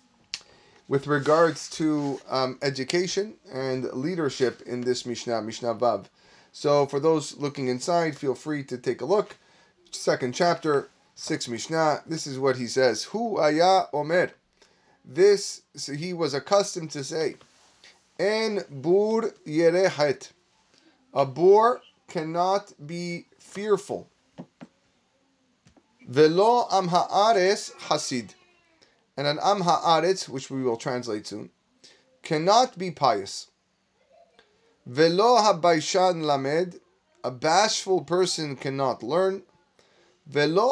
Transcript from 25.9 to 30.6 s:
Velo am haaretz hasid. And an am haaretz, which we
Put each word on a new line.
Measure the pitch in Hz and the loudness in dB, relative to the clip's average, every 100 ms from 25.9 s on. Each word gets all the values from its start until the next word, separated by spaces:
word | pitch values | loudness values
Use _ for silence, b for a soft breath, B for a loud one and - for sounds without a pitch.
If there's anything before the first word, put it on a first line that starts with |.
| _ - | _ -6
Velo | 127 156 170 214 240 - | 4 6 6 4 4 2
am | 185 185 | 0 2
haaretz | 175 - 180 214 226 180 208 - - | 0 2 2 4 4 4 0 -4 -14
hasid. | - 156 - 131 104 - _ _ _ _ b b b - | -4 -4 -2 -6 -6 -16 _ _ _ _ b b b -6
And | 143 | -4
an | 147 | 0
am | 185 202 | 0 0
haaretz, | 175 156 170 160 170 185 - | 2 2 4 4 4 0 -4
which | 131 - | -10 -8
we | 135 | -4